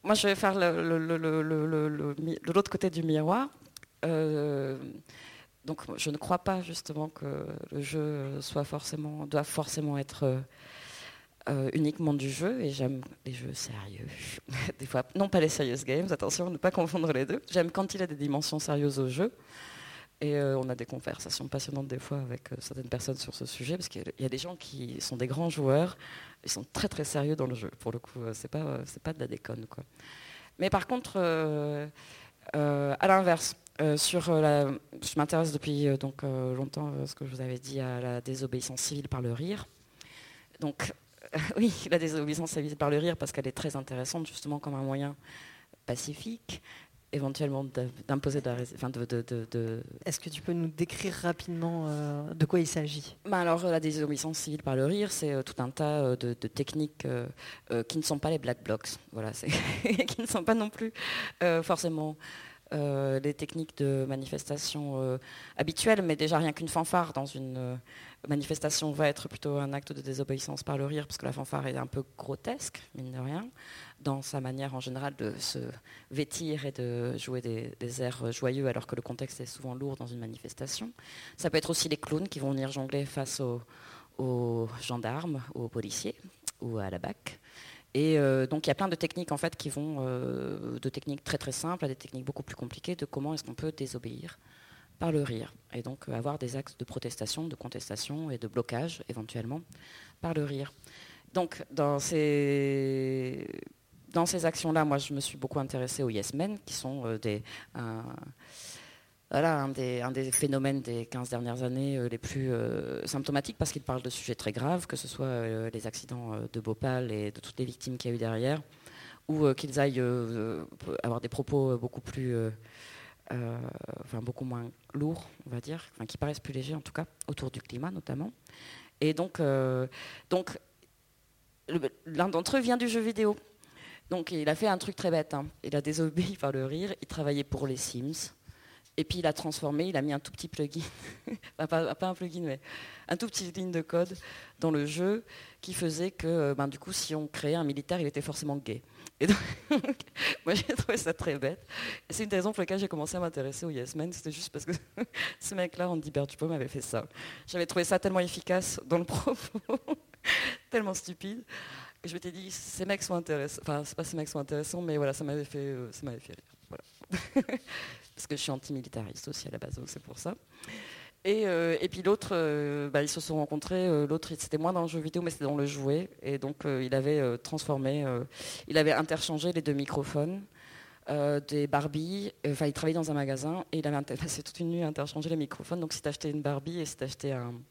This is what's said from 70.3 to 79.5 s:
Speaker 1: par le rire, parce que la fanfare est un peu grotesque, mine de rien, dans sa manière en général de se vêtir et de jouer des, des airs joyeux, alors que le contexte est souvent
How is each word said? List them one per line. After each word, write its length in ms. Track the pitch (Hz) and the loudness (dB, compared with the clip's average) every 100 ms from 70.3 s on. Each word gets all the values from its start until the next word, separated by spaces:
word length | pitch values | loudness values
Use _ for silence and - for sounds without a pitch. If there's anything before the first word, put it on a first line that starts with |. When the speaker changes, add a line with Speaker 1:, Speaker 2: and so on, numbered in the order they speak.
| 135 - 143 | -2 -2 -6
Speaker 1:
par 140 | - 139 | -2 0
le 80 | 139 | 0
rire, 220 | 151 143 | -2 -4
parce 100 | - | -6
que 80 | 131 | -4
la 60 | |
fanfare 340 | 131 135 143 135 | -4 -2 -2 -2
est 100 | 131 | -2
un 80 | 127 | -4
peu 160 | 139 131 - | -4 -6 -10
grotesque, 640 | - 135 - 262 - - - | -8 -6 -4 -6 -6 -12 -14
mine 200 | - 127 | -10 -8
de 60 | 127 | -6
rien, 280 | 127 156 226 - - - - - | -4 -4 -6 -14 -18 -18 -18 -6
dans 200 | 147 135 | -2 -2
sa 200 | 135 143 | -2 -4
manière 340 | 131 131 139 131 | -4 -4 -4 -4
en 60 | |
général 340 | 127 127 139 139 | -6 -4 -4 -2
de 180 | 110 - | -4 -2
se 200 | - 131 120 - - - - | -4 -4 -6 -10 -16 -20 -8
vêtir 540 | 135 143 - 165 151 139 | -4 -2 -2 -2 -2 -4
et 80 | |
de 440 | 135 123 120 120 117 | -4 -2 -2 -2 -4
jouer 220 | 117 127 | -4 -4
des, 320 | 120 113 117 - | -2 -4 -6 -6
des 220 | 120 127 | -8 -2
airs 320 | 127 123 120 | -2 -2 -4
joyeux, 340 | 117 131 135 135 | 0 0 2 0
alors 180 | 117 - | 0 -4
que 120 | 120 | -6
le 40 | |
contexte 380 | - 123 135 - | -6 -6 -8 -8
est 60 | |
souvent 280 | 123 | -12